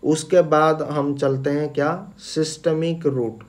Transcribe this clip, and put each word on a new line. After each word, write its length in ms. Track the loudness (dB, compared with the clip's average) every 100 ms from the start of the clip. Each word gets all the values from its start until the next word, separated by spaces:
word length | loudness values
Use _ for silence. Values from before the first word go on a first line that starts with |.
उसके 380 | 0 -2 4 4
बाद 400 | 6 4 4 2
हम 340 | -2 -2 -2 0
चलते 340 | 0 0 -2
हैं 220 | -2 -2
क्या? 360 | -2 -2 -2 -10 -18
Systemic 880 | -8 -4 -4 -2 -2 0 -2 -2 -2
root। 320 | -2 -4 -8